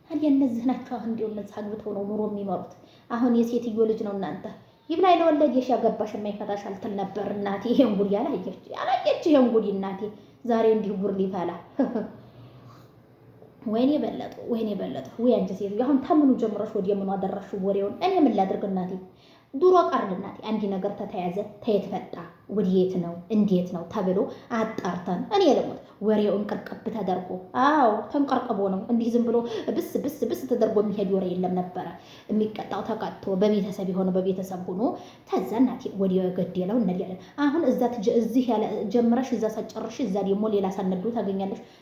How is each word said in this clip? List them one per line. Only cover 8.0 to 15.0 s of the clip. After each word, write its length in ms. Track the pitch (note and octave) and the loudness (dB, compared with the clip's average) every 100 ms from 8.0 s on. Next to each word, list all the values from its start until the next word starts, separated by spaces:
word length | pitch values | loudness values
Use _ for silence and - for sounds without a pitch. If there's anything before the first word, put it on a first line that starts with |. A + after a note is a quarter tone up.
| G3+ | 2
ያላየች፣ 340 | G3 D4+ G#3+ F#3 - - | 0 0 -4 -6 -12 -12
ያላየች 520 | - D#5+ G5 D5+ - | -6 0 0 2 0
ይሄን 240 | F4+ D4 B3 | 4 6 6
ጉድ 180 | A3 G3+ | 4 2
እናቴ። 320 | G3 G3 F#3+ G#3+ - - - A#3 | -2 -4 -6 -8 -10 -20 -10 -2
ዛሬ 200 | A3+ A3 | 2 4
እንዲሁ 220 | G#3+ F#3+ F#3+ | 4 2 -2
ጉድ 180 | G3+ F#3+ | -2 0
ሊፈላ። 360 | F#3+ F#3+ F3 F3 - - | -2 -2 -4 -6 -8 -2
<laughs> 140 | B3+ A3+ G3+ - - - - - - - - - - _ - - - - - | -2 -2 -6 -10 -20 -20 -20 -20 -20 -20 -20 -20 -20 _ -20 -20 -20 -12 -4
ወይኔ 260 | A3 C4+ D4 | 0 2 2
በለጡ፣ 380 | A3+ - G3+ - - | 0 -6 -10 -10 -6
ወይኔ 220 | A3+ G#3+ | -4 -2
በለጡ፣ 340 | F#3+ F3+ - | -4 -6 -8